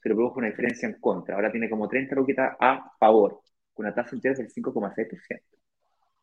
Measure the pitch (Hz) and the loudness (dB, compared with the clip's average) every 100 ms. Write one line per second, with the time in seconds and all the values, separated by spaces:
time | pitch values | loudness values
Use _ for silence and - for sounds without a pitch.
0 | 120 107 120 131 117 - 123 120 117 - | 0 2 0 0 -4 -2 -4 -4 -8 -4
1 | 120 95 - 95 107 113 113 110 104 117 | -2 -2 -4 -2 -2 -2 -4 -4 -2 -2
2 | 135 139 135 135 131 - 123 135 - _ | -2 -2 0 0 0 2 2 2 -4 _
3 | 110 110 101 - _ _ _ - 104 104 | 6 8 6 2 _ _ _ -8 -6 -4
4 | 120 127 131 131 110 - 120 117 101 - | -6 -4 -2 -2 -6 -8 -6 -4 -6 -6
5 | 113 98 - - _ _ _ _ _ _ | -8 -8 -14 -14 _ _ _ _ _ _
6 | _ _ | _ _